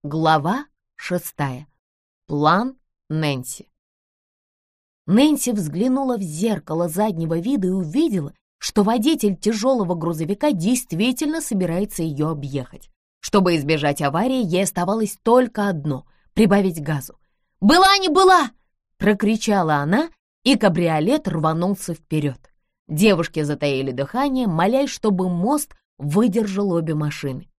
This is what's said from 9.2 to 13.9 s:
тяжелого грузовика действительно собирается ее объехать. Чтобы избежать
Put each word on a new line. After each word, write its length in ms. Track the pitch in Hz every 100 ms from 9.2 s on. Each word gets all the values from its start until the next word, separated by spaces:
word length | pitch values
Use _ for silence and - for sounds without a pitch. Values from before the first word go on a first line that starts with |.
| 208 185
тяжелого 580 | 208 220 247 262 175
грузовика 580 | 175 160 160 160 202 302
действительно 920 | 190 180 247 - 165 233 254 302 320
собирается 600 | 311 202 180 170 208 -
ее 280 | 160 143 151
объехать. 580 | 156 139 139 120 - - _ _ _
Чтобы 360 | - 208 180 165
избежать 440 | 143 156 147